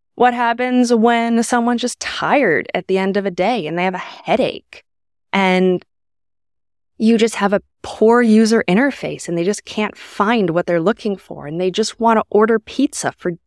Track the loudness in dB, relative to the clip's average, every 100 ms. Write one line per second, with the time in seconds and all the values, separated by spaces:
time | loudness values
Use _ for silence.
0 | _ 0 2 2 -2 -2 0 2 2 4
1 | 4 2 0 0 0 0 0 -2 -4 -6
2 | -10 -6 0 2 2 0 -2 -6 -2 -2
3 | 0 -2 -4 -2 -2 -2 -4 -4 -4 -4
4 | -12 -12 -2 0 0 -4 _ -20 _ _
5 | _ _ -6 -2 2 2 2 0 _ _
6 | _ _ _ _ _ _ _ _ _ -2
7 | 2 2 2 0 -2 -2 _ _ -12 2
8 | 4 4 6 4 4 2 2 2 0 -2
9 | -10 -8 -6 -4 -2 -4 -8 -6 -6 -8
10 | -16 -2 0 2 0 0 0 0 0 -2
11 | -6 -6 -10 -16 -10 -4 -4 -2 -6 -2
12 | 0 2 2 2 2 0 -2 -4 -2 -2
13 | -6 -6 -8 -8